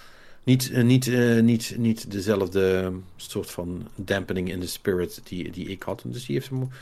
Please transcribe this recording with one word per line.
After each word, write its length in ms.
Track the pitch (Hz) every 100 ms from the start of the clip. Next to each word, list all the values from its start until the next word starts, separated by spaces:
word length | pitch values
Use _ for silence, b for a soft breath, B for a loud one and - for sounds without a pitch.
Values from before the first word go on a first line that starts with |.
| b b b b
niet, 280 | - 127 127
eh, 120 | 127
niet, 240 | 120 131 123
eh, 320 | 123 120 117
niet, 340 | 113 113 - 107
niet 340 | 113 110 -
dezelfde 800 | 101 98 101 92 95 95 92 92 92 92 -
soort 360 | - 104 98
van 360 | - 87 90 - -
dampening 540 | 95 98 92 92 90
in 80 | 92
de 80 | 87
spirit 540 | - - 90 85 - -
die, 240 | 90 -
die 160 | - 80
ik 160 | 98
had. 200 | - 101 120
Dus 200 | 123 131
die 100 | 139
heeft 140 | -
hem 200 | 131 131 B